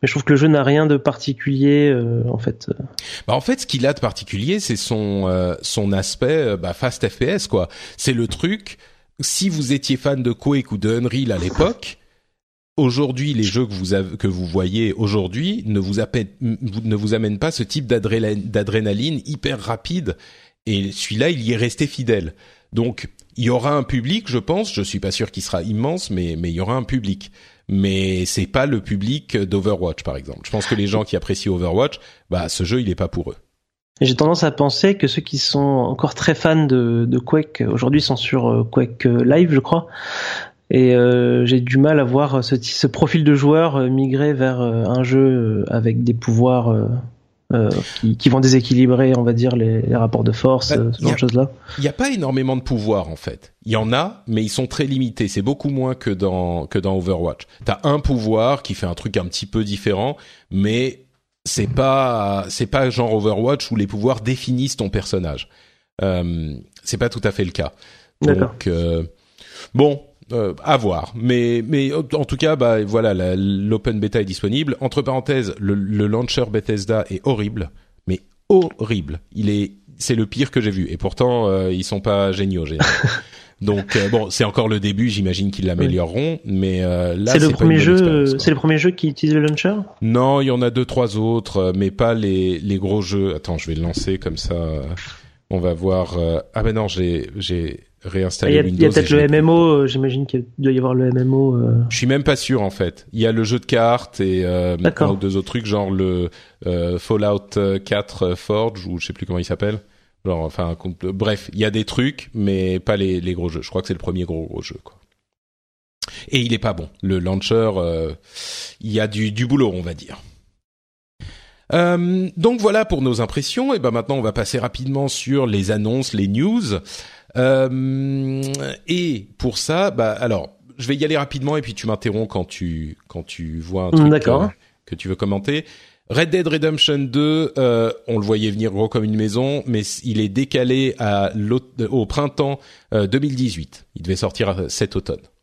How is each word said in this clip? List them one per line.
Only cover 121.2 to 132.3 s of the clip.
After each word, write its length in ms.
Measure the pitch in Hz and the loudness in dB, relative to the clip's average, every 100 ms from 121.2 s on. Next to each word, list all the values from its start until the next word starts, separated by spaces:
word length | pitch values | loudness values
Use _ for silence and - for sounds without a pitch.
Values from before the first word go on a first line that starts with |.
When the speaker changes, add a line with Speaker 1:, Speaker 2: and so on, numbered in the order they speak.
| - - - _ _ | -18 -18 -20 _ _
Speaker 2:
Euh, 560 | 165 175 175 175 185 185 - | 2 2 2 2 0 -2 2
donc 240 | 190 247 | 2 4
voilà 240 | 208 208 | 2 2
pour 180 | 220 160 | 2 0
nos 180 | 131 117 | 0 0
impressions. 540 | 113 - 139 - 262 | 0 -2 -4 -2 0
Et 40 | 247 | 0
ben 120 | 127 | 0
maintenant, 260 | 117 113 139 | -2 -2 -2
on 60 | |
va 100 | 110 | -2
passer 260 | 104 113 127 | -2 -2 -2
rapidement 500 | 117 - 131 135 139 | -4 -6 -4 -2 -2
sur 380 | - - 139 127 | -4 -2 0 2
les 240 | 104 98 | 2 2
annonces, 420 | 107 107 123 135 | 0 0 0 -2
les 140 | 107 98 | 0 0
news. 340 | 104 170 233 170 98 - - - - _ - | 2 2 2 0 -4 -6 -18 -18 -20 _ 0
Euh, 1080 | 127 131 131 131 131 135 139 135 135 135 135 139 135 - - | 2 4 2 0 -2 -2 -2 -2 -2 -4 -4 -6 -8 -12 -4
et 420 | 180 175 123 98 - | -2 -2 -4 -8 -6
pour 200 | 127 113 | -4 -4
ça, 320 | - 160 196 | -4 0 0
bah, 220 | - 113 | 0 -2
alors, 380 | 107 123 101 73 _ _ - | 0 0 -2 -4 _ _ -14
je 100 | 123 | -4
vais 80 | 139 | -2
y 80 | |
aller 120 | 151 156 | 0 0
rapidement 400 | 143 143 135 151 | -2 -4 -2 -2
et 60 | |
puis 120 | 113 | -4
tu 120 | 107 110 | -8 -4
m'interromps 420 | 107 120 104 110 | -2 -2 -2 -4